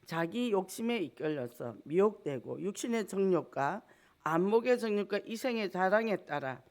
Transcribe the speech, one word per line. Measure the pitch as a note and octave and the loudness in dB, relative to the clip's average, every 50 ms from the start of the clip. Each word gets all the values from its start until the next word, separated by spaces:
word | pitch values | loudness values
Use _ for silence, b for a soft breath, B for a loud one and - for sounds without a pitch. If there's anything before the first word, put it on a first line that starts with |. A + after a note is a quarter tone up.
| b | b
자기 | - E3+ E3 E3+ E3 E3+ A#3+ B3 A#3+ G3+ | -6 -4 -2 -2 -2 -2 -2 -2 2 2
욕심에 | F#3+ F#3 F#3+ - - A3+ A#3 A#3+ A#3 | 0 0 0 -6 -4 -2 -2 0 0
이끌려서 | F3 C3+ - - - D#3 D#3 C#3+ B2 A#2+ - - C3 A#2+ A2 - - | -2 -4 -6 -4 -4 -2 -2 -2 -4 -6 -8 -8 -10 -10 -10 -10 -8
미혹되고 | C#3+ D3 F3+ G3 G#3+ G3+ - - D3+ C#3 B2 G#2+ B2+ B2 C3+ | -2 2 4 4 4 4 0 -6 -6 -6 -6 -6 -8 -8 -6
육신의 | D#3 F#3+ G3+ - - B3 A#3 A3+ G#3 | -6 -6 -6 -6 -4 -2 -2 -2 -2
정욕과 | - - F#3+ G3 F#3+ F#3 E3 C3+ - - C3+ C#3 C#3+ F3 G#3+ - b b b b b b b - | -2 0 2 4 4 4 4 2 0 -2 -2 0 0 -2 -4 -8 b b b b b b b -4
안목의 | D3+ D#3+ E3 F3+ G3 G#3+ A#3 A#3 B3 B3 A#3+ | 0 2 2 2 4 4 4 4 4 2 2
정욕과 | A3 A3+ G#3 G3+ G3+ G3+ G3+ G3+ - | 2 0 0 0 -2 0 -2 -4 -4
이생의 | F#3+ A3 A3 - C4 A#3+ A3+ G#3+ F3+ | -4 -8 -4 -2 -2 -2 0 -2 -2
자랑에 | - F3+ F#3 F#3+ F#3+ G#3+ A3+ A3+ G3 F3 - | 0 2 2 4 4 4 2 2 -2 -2 -4
따라 | - D3+ C#3+ C#3 C3 B2+ - - _ | -4 -6 -4 -4 -4 -8 -8 -12 _